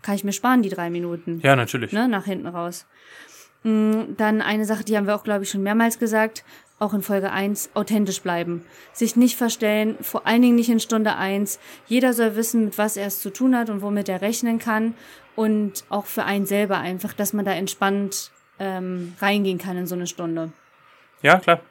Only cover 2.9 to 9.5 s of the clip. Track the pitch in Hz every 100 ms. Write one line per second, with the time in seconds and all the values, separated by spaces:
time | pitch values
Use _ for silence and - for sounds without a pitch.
2.9 | _ - - - - - _ 226 214 214
3.9 | 220 - - 214 214 - 214 214 220 220
4.9 | 214 196 208 - 208 196 196 196 220 226
5.9 | 226 233 220 220 220 - - _ _ 208
6.9 | 202 190 196 196 190 202 202 - 214 202
7.9 | 214 196 185 185 170 170 170 170 - -
8.9 | - 226 240 247 - 233